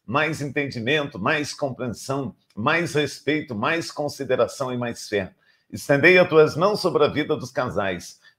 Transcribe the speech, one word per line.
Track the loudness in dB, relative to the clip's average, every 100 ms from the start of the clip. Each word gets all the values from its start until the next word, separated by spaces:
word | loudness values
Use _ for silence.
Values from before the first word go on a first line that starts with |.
| -4
mais | -2 -2 -2
entendimento, | -4 -4 -4 -4 0 0 -2 -4
mais | -2 -2 -4
compreensão, | -4 -6 -4 -6 -6 -6 -4 -6 -10 _
mais | -4 0 0 0
respeito, | 0 -2 -2 -2 -2 -2
mais | -4 -2 -2 -4
consideração | -6 -6 -6 -2 2 0 0 -6
e | -4
mais | -4 -6 -4
fé. | -4 -4 -8 _ _ _
Estendei | -8 0 4 6 6
as | 6
tuas | 6 6 4
mãos | 2 2
sobre | 0 2
a | 2
vida | 2 -2 -4
dos | -4
casais, | -4 -4 -2 -2 -4 -8 -20 _